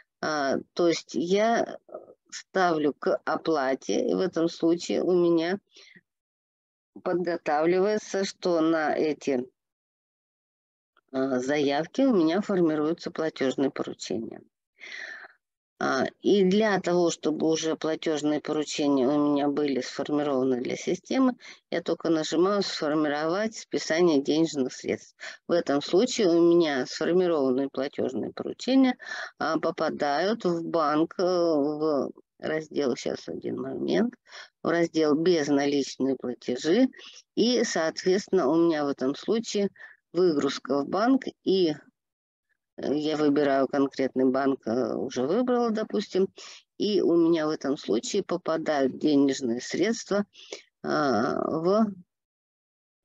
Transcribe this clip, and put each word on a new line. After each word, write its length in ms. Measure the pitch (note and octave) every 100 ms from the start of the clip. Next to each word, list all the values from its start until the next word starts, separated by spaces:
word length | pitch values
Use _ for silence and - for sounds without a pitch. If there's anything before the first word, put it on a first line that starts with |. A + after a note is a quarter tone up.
| - _
А, 360 | - D3+ C3+ A#2+ -
то 140 | - F3
есть 260 | D#3+ - -
я 640 | E3+ G3 A3 A#3 - - - - - - _
ставлю 640 | - - F#3+ F3+ D#3 D3
к 240 | - E3+ E3+ -
оплате, 840 | D#3 - D#3 C3 C3+ - - -
и 40 | F3+
в 40 |
этом 280 | F#3 D#3+ E3
случае 540 | - E3 E3+ - G3+
у 100 | D#3
меня 460 | F3+ E3+ E3+ E3 G3+ _ - - - _ _ _ _ _ _ _ _ _ -
подготавливается, 1200 | - F3 E3+ E3+ - D3 D#3+ F#3 G3 G#3+ - G3 G3
что 340 | - F#3 E3+
на 320 | D#3+ E3 D3+
эти, 520 | - D#3 C#3+ - C3 B2 _ _ _ _ _ _ _ _ _ _ _ _ _ _ _ _
а, 260 | C3 C3+ B2+
заявки 640 | B2+ D3 C#3 C#3+ E3 -
у 120 | C4+ G#3+
меня 260 | D#3+ F3+
формируются 720 | G#3 F#3+ E3+ D#3 D3+ E3+ -
платёжные 600 | F3 D#3+ - C3 - C#3
поручения. 680 | - - C3 - - A2+ - - _ _ _ - - - - - _ _ _ _ -
А, 260 | C#3 C3+ - -
и 220 | - G3+
для 360 | F#3 G3+ A3 F#3+
того, 300 | F#3 F3 E3+
чтобы 380 | D#3+ D#3 D#3 D#3+
уже 260 | D#3+ D#3+ D3+
платёжные 640 | D#3 D#3+ - D3+ D3 D3+
поручения 680 | - D3+ D3 - C#3+ C#3 B2+
у 100 | D3 D3
меня 140 | C#3+ C#3+
были 340 | C#3+ D3 B2+
сформированы 800 | B2+ - C#3+ D3 D3 C3 C3 B2
для 140 | B2 B2
системы, 580 | - F3 - B3 C4 B3 - - _
я 100 | E3+
только 280 | F3 E3 -
нажимаю 520 | E3 D#3 D#3+ F#3 G3+
"Сформировать 920 | F#3+ - D#3 D#3 D3+ D3 D#3+ F#3 A3 A3+
списание 640 | - C#3+ - D#3+ F3 D3
денежных 520 | C#3+ D3+ E3 D#3 B2+
средств". 420 | - - G#2 - _ - - -
В 40 |
этом 300 | E3+ - C#3+
случае 480 | - F3 B3 - G3
у 100 | E3+
меня 440 | E3+ E3+ D#3+ C#3 D3
сформированные 800 | - D#3 F3 F3+ D#3+ C3+ B2+ C#3
платёжные 640 | - C#3 - B2 C3 -
поручения, 640 | - - - - C4+ C4 B3+ - - - -
а, 180 | C#3+ D#3
попадают 880 | D#3+ E3+ D#3+ C#3+ C#3+ C#3+ F#3 A3+ F#3
в 180 | E3+ E3
банк, 500 | E3 D3 D3+ E3 -
э, 60 |
в 880 | F3+ F3+ E3+ D3+ C#3+ D3+ D#3 C#3+ - - _ _
раздел, 560 | - D#3 D#3 - C#3 B2+
щас, 320 | - - -
один 320 | - - A#2
момент, 520 | B2+ - C#3 E3+ A#3 - _ - - _
в 40 | D#3
раздел 460 | E3+ E3+ D#3+ D3+ D3
"Безналичные 1000 | E3 E3+ D3 C#3 C#3+ C#3+ C3 - C3+ C3
платежи". 760 | B2 A#2+ - B2 D3 G3+ C4 - - - _ -
И, 280 | A3+ B3
соответственно, 840 | A3+ F#3 D#3+ - - F#3 - F#3+ C3+
у 60 | E3
меня 300 | E3+ D#3 C#3+
в 40 |
этом 260 | C#3 C3 C#3+
случае 540 | - A3+ A3+ G#3 G3 - - - _
выгрузка 680 | E3 F3+ D3 C3+ - - C#3+
в 40 | C#3+
банк, 340 | F3+ A#3 C4+ - -
и, 260 | - F#3+ E3+ D3+ - _ _ _ _ _ _ _ _ -
э, 180 | - D3
я 220 | D3+ D3+
выбираю 500 | D3+ C#3+ C#3+ C3+ C3+
конкретный 580 | C#3+ C#3 - C3+ C3 C3
банк, 360 | C3 C#3 C3+ -
э, 280 | A#2+ A#2 A#1+
уже 300 | B2+ C3 B2+
выбрала, 440 | G3+ B3 B3 A#3+
допустим, 580 | G#3+ A3 G3+ G3+ F#3 F#3+ - - - _ -
и 240 | F#3+ G3+
у 140 | - E3+
меня 300 | E3 E3+ D#3
в 40 |
этом 260 | D#3 C#3 D3
случае 460 | - G3+ - G#3
попадают 720 | - F3 - D#3+ D#3 D3 C3+ -
денежные 640 | D3+ C#3+ C#3 C3+ C3 A#2+
средства, 640 | - - G3 A3+ - G3+ G#3 - - - - _
а, 520 | D3+ D3 D3 G#2+ C#3 -
в 460 | - D#3+ E3 G#3 A3 F#3 - _ _ _ _ _ _ _ _ _